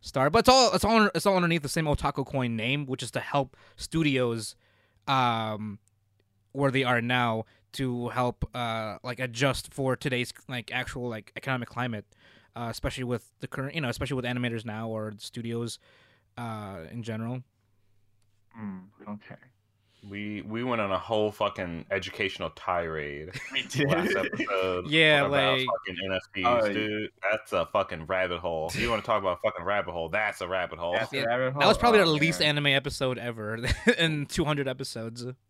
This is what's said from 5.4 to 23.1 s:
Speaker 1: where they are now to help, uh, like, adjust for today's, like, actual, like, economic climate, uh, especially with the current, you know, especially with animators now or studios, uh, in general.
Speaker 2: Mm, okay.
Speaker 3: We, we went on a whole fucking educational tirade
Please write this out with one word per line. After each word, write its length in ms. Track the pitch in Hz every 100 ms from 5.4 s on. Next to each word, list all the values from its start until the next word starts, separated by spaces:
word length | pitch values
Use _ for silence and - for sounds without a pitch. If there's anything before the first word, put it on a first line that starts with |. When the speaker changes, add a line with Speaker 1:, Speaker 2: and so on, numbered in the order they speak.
| 110 107 107 101 _ _ _ _ _ _ _
Speaker 1:
where 180 | 135 139
they 120 | 131
are 180 | 123 120
now 440 | 120 123 120 113 113 _ _
to 360 | - 131 123 120
help, 400 | 120 123 117 - 127
uh, 420 | 117 113 110 101
like, 160 | 123 120
adjust 540 | 127 117 139 123 -
for 220 | - 131 123
today's, 380 | 143 123 120 - -
like, 220 | 123 110
actual, 340 | 123 123 135 123
like, 240 | 110 101 -
economic 340 | - 127 117
climate, 360 | - 123 110 - _ - - _ -
uh, 120 | 117
especially 340 | - 139 123
with 280 | 123 120 - _
the 60 | -
current, 280 | - 135 165
you 60 |
know, 80 | 127
especially 260 | 120 135 131
with 100 | 120
animators 400 | 123 123 113 113
now 240 | 107 113
or 240 | 110 107 104
studios, 580 | - - 117 117 117 - _ _ _ _ _ -
uh, 420 | 117 110 104 95 80
in 120 | 120
general. 400 | 113 110 113 123 - _ _ _ _ _ _ _ _ _ _ 113
Speaker 2:
Mm, 220 | 104 92 95 _ -
okay. 280 | 104 - 104 - _ _ _ _ _ 101
Speaker 3:
We, 320 | 101 104 104
we 200 | 104 110
went 160 | 127 117
on 120 | 101
a 60 | 95
whole 340 | 90 110 107
fucking 540 | 101 104 - 90 82 -
educational 600 | 98 92 - 98 - 85
tirade 800 | - - 90 82 78 73